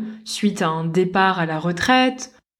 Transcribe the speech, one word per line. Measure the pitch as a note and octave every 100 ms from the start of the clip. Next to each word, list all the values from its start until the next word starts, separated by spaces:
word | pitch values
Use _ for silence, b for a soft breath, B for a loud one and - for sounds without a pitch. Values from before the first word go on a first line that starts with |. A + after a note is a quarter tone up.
| B B
suite | - - G#3 -
à | E3+
un | D#3+ E3
départ | E3+ F3+ F#3+ F#3+ F#3
à |
la | D#3+ D#3
retraite | E3+ E3+ - B3+ B3+ B3+ - b _ _